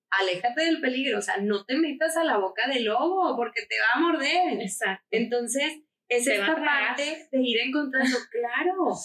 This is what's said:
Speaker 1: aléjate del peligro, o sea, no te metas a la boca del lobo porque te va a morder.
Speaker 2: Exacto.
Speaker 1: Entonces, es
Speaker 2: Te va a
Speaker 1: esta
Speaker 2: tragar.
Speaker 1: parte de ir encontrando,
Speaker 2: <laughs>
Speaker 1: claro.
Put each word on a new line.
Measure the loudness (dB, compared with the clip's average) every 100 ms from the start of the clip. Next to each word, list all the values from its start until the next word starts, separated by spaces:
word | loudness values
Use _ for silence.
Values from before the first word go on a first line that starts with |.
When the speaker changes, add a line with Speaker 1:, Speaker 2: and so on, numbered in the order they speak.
| _
Speaker 1:
aléjate | -2 0 0 -2 0 0
del | 0
peligro, | 0 -2 -2 -2
o |
sea, | -2 -2
no | 0 -2 -2
te | 0
metas | 0 0 -2 0
a |
la | 0 2
boca | 0 -2 -2
del | 0 0
lobo | 0 2 2 0 0
porque | -2 -4 -6
te | 0
va | 2 4
a | 2
morder. | 2 2 2 2 0
Speaker 2:
Exacto. | -4 -4 -4 -4 _
Speaker 1:
Entonces, | -2 0 0 0 -2 -2 -4 _ _ _
es | 0 2
Speaker 2:
Te | 2
va | 2
a |
Speaker 1:
esta | 2
Speaker 2:
tragar. | 2 2 0 -2
Speaker 1:
parte | -4 -6 -2
de | 0
ir | 2 0
encontrando, | 0 -2 0 0 2 0 -4
Speaker 2:
<laughs> |
Speaker 1:
claro. | -4 -2 0 0 0 0 -2